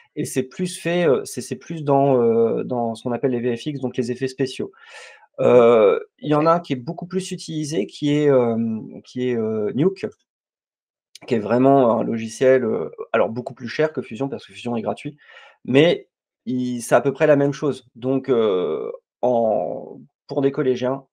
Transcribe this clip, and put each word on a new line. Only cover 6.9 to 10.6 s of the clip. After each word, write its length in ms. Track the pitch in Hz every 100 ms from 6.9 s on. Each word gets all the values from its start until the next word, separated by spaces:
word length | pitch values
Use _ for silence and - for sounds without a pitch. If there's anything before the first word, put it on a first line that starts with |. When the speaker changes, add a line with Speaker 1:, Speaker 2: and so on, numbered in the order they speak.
| 170 175
Speaker 1:
plus 260 | 185 185
utilisé 540 | 180 - 160 147 165 208
qui 260 | - 147
est, 120 | 147 147
hem, 760 | 135 120 113 113 110 110 95
qui 260 | - 123 123
est, 60 | 117
heu, 360 | 110 110 104
Nuke 320 | 113 170 190 - - _ _ _ _